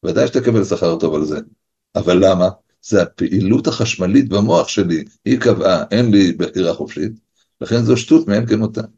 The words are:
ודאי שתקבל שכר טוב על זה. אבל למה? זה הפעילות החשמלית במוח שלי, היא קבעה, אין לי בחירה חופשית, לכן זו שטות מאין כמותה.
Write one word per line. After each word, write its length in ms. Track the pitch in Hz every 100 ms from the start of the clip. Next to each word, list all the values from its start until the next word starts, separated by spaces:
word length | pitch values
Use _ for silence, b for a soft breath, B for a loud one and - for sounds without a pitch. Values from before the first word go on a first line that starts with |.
ודאי 240 | 87 95 -
שתקבל 360 | 135 123 113
שכר 340 | 95 85 85 82
טוב 160 | 82
על 100 | 78
זה. 140 | 76 76 73 _ _ _ _
אבל 220 | - 90 90
למה? 280 | 95 92 90 - _ _
זה 200 | - 107
הפעילות 640 | 85 - 87 101 95 120 -
החשמלית 600 | - 117 - 92 107 139
במוח 400 | 98 107 165 -
שלי, 360 | - 90 82 71 _
היא 160 | - 127
קבעה, 440 | 123 95 90 90 -
אין 200 | 104 123
לי 220 | 101 98
בחירה 420 | 82 85 - 87
חופשית, 380 | 82 76 - 95 110 _ _ _ _
לכן 220 | - 117
זו 140 | 117 123
שטות 320 | - 160 165
מאין 180 | 101 117
כמותה. 340 | 107 110 - -